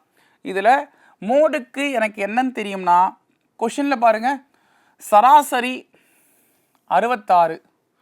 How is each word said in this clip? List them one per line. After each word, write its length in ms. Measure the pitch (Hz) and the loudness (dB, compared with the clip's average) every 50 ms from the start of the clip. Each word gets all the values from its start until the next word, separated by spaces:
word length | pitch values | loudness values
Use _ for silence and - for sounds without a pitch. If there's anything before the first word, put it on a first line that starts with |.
| _ _ _ _ _ _ _ _ _ - 190 | _ _ _ _ _ _ _ _ _ -6 -6
இதுல 160 | 190 196 220 262 285 285 285 _ _ _ _ _ _ 185 202 | 0 2 2 2 2 0 -6 _ _ _ _ _ _ -6 -2
மோடுக்கு 540 | 247 285 311 320 294 302 240 - - 262 285 285 269 226 | 0 2 2 2 0 -4 -8 -10 -8 -8 -6 -4 -4 -4
எனக்கு 220 | 220 214 208 208 196 202 | -4 -4 -4 -8 -8 -4
என்னன்னு 260 | 214 247 262 262 240 - | -4 -4 -4 -4 -6 -8
தெரியும்னா, 400 | 214 208 196 190 185 175 175 175 185 196 - _ _ _ _ _ _ _ _ - | -8 -8 -8 -6 0 2 2 2 2 0 -2 _ _ _ _ _ _ _ _ -8
கொஷின்ல 360 | 226 226 - - 285 285 277 233 233 | -6 -6 -4 -4 -4 -4 -2 0 0
பாருங்க, 240 | 226 214 220 226 254 285 262 - _ _ _ _ _ _ _ _ _ _ _ - - | 0 0 0 -2 -4 -6 -6 -10 _ _ _ _ _ _ _ _ _ _ _ -6 2
சராசரி 640 | 214 208 226 254 294 302 285 - 294 247 240 254 254 247 - _ _ _ _ _ _ _ _ _ _ _ _ _ _ _ _ _ _ _ _ _ - | 2 4 6 6 6 6 4 2 -2 -4 -4 -4 -6 -8 -12 _ _ _ _ _ _ _ _ _ _ _ _ _ _ _ _ _ _ _ _ _ -2
அறுபத்தாறு. 640 | 180 208 240 247 208 - - 185 175 170 160 160 - _ _ _ _ _ _ _ _ | -2 0 0 -4 -6 -2 0 2 2 2 2 -2 -8 _ _ _ _ _ _ _ _